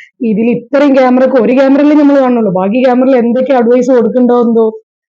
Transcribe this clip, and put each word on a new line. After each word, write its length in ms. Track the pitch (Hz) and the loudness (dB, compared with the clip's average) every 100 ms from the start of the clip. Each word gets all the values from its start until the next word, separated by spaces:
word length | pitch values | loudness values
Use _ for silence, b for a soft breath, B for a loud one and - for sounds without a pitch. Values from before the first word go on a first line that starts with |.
| B - | B -8
ഇതിൽ 360 | 226 208 226 247 | -4 -2 -2 -4
ഇത്രയും 380 | - 277 294 269 | -4 -2 0 2
ക്യാമറക്ക് 400 | 254 247 262 254 | 2 2 0 0
ഒരു 120 | 214 | 0
ക്യാമറയിലേ 420 | 254 269 277 294 302 | 0 2 2 2 2
നമ്മൾ 260 | 285 285 | 2 2
കാണുന്നുള്ളൂ, 320 | 254 240 214 | 0 0 -2
ബാക്കി 300 | 180 190 240 | -2 -2 -2
ക്യാമറയിൽ 340 | 254 247 262 262 | 0 0 0 0
എന്തൊക്കെ 360 | 233 240 254 | 0 -2 -2
അഡ്വൈസ് 380 | 262 226 247 247 | 0 2 0 2
കൊടുക്കണ്ടോ 500 | 254 220 247 247 240 | 0 0 0 0 0
എന്തോ 400 | 240 226 220 220 _ _ _ | 0 0 -2 -4 _ _ _